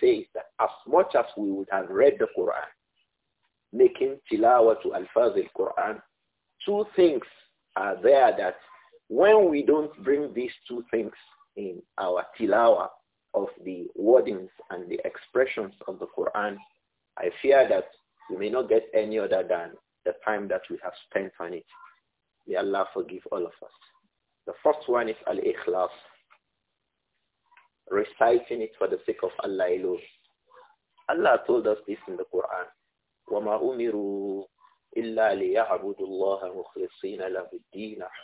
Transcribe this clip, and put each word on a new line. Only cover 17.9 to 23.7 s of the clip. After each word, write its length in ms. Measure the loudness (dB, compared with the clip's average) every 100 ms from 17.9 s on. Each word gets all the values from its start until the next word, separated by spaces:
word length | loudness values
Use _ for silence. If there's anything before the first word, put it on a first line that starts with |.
| _ _ _ -12
we 60 | -6
may 140 | -4
not 180 | -2 2
get 200 | 2 2
any 240 | -2 0 -2
other 260 | 0 -2 -2
than 240 | -4 -6 -16 _ _
the 80 | -8 -6
time 240 | -4 -4 -4
that 140 | -6 -8
we 80 | -12
have 100 | -12 -14 -8
spent 220 | -6 -6 -10
on 120 | -12
it. 140 | -12 -14 -20 -20 _ _ _ _ _ -8
May 100 | -4
Allah 300 | -2 -2 -4
forgive 280 | -6 -8 -10 -8
all 100 | -6
of 80 | -8 -10
us. 140 | -20